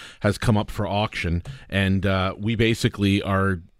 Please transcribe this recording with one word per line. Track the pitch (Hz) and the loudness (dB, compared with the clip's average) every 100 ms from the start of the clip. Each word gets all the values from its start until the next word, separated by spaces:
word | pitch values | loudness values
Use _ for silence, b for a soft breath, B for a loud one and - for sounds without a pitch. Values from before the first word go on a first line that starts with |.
| B B | B B
has | 104 - | 0 2
come | - 107 | 2 0
up | - | 0
for | - 101 | -4 -2
auction. | 101 107 - 87 85 B B - | -2 -2 -4 -2 -2 B B -6
And, | 98 98 98 95 | 0 2 2 2
uh, | 95 92 - | 0 0 -2
we | 104 113 | -2 2
basically | 113 117 120 - 101 98 | 2 2 0 2 2 2
are | 95 95 98 90 87 | 2 0 0 -2 -8